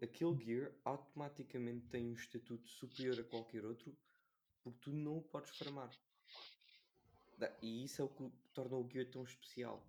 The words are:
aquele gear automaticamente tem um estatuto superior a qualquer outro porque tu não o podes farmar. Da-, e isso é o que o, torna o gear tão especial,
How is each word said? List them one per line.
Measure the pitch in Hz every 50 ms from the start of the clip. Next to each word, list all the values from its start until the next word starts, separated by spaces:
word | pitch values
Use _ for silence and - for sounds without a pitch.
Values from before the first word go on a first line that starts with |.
| 120
aquele | 120 - - 165 170 165 131 113
gear | 113 117 123 143 - - - -
automaticamente | 123 139 143 - - - 147 147 143 - - 131 - - 127 120 117 120 120 120 -
tem | - 123 120 120
um | 117
estatuto | 117 - - - 117 120 117 120 113 - -
superior | - - 135 120 - 135 131 127 123 113
a | 117
qualquer | - 117 113 117 - - 110 101
outro | 110 120 - - - - - _ _ _ _ _ _ _ _ _ _ _ _ _
porque | 123 120 -
tu | - 143 143
não | 151 147 151 156 160
o | 156
podes | - - 147 147 - -
farmar. | - - 143 143 139 127 117 - - _ _ _ _ _ - - - - - - - - - - - - _ _ - _ - - - - - - -
Da-, | 113 - - - 113
e | 113 113 120 131
isso | 139 - - 139
é |
o | 139
que | - - 131
o, | 123 - - - - -
torna | 139 127 123 131
o | 127 123 123
gear | 135 131 123 127
tão | 131 127 127
especial, | 123 - - - - - 123 120 117 104 107 -